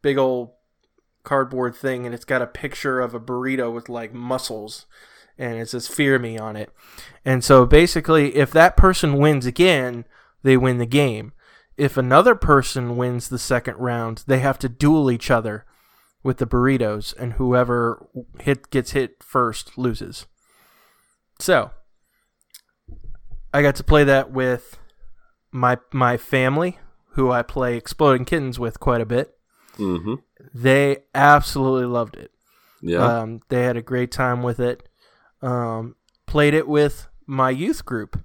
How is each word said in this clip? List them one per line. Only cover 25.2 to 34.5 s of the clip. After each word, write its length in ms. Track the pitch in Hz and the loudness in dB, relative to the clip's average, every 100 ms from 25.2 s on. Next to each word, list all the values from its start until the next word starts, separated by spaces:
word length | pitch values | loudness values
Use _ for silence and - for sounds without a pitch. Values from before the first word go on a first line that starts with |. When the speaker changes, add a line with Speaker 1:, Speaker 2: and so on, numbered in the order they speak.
| _ _ _ | _ _ _
Speaker 1:
my, 280 | 131 123 123 _ | -2 0 0 _
my 240 | 139 123 120 | -2 0 -2
family, 600 | - 135 127 147 180 - - _ _ | -2 0 0 0 -4 -6 -20 _ _
who 160 | - 131 | -2 0
I 120 | 123 | 0
play 340 | - 139 123 117 | -4 -4 -4 -4
Exploding 480 | - - 151 127 | -8 0 2 2
Kittens 340 | 127 170 131 120 | 0 -4 -4 -6
with 200 | 117 - | -8 -4
quite 220 | - 120 | -2 -2
a 60 | 110 | 0
bit. 280 | 120 151 _ _ _ _ - | -4 -4 _ _ _ _ -8
Speaker 2:
Mm-hmm. 380 | 98 87 98 131 _ _ - | -4 -4 -6 -10 _ _ -20
Speaker 1:
They 440 | 120 127 135 139 139 _ | -2 2 4 4 0 _
absolutely 720 | 139 143 147 - 143 131 131 123 | 2 6 6 4 -2 0 0 -2
loved 300 | 120 110 - | -4 -4 -10
it. 140 | - _ _ _ _ _ | -20 _ _ _ _ _
Speaker 2:
Yeah. 220 | 85 85 110 117 | -4 0 2 0
Speaker 1:
Um, 200 | 110 113 _ | -6 -12 _
they 140 | 127 | -2
had 140 | 123 120 | -2 -4
a 60 | |
great 300 | 113 127 123 | -6 -6 -4
time 300 | - 127 123 | -4 -4 -2
with 180 | 123 | -4